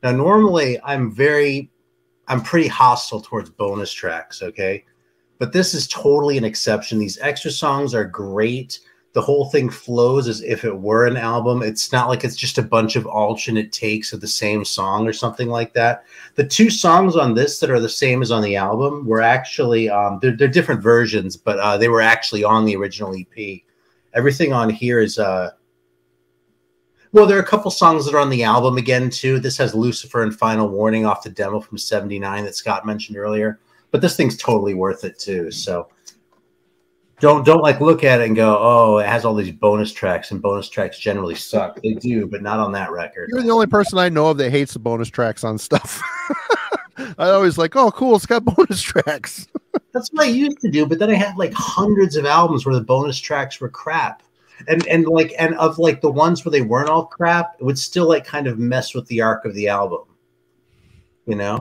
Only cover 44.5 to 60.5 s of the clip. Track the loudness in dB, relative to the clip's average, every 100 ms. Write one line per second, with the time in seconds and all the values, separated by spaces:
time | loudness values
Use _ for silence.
44.5 | 0 -2 -4 -4 -4 -4 -2 -4 -2 -6
45.5 | -8 -2 -2 -2 -6 -6 -6 -8 -8 -2
46.5 | -4 -2 -8 -10 -14 -14 -2 2 4 4
47.5 | 2 0 4 2 4 2 2 2 0 2
48.5 | 2 2 2 -2 0 0 -4 -8 -14 -14
49.5 | -14 _ -8 _ -8 -6 0 2 2 0
50.5 | -2 -2 0 0 0 2 2 0 -2 -4
51.5 | -4 -6 -2 0 2 2 0 2 2 4
52.5 | 0 0 -2 2 0 0 -6 -6 -4 -4
53.5 | -8 -12 -10 -6 -4 -4 -8 _ _ _
54.5 | -20 -2 0 2 2 4 2 2 0 -2
55.5 | 2 0 2 0 2 0 2 2 2 0
56.5 | 0 0 0 2 0 0 -2 0 0 -2
57.5 | -6 -4 -4 -4 0 2 2 0 -6 -4
58.5 | -2 -2 -2 -4 -10 -6 0 0 0 -4
59.5 | -4 -2 0 -2 -6 -12 _ _ _ _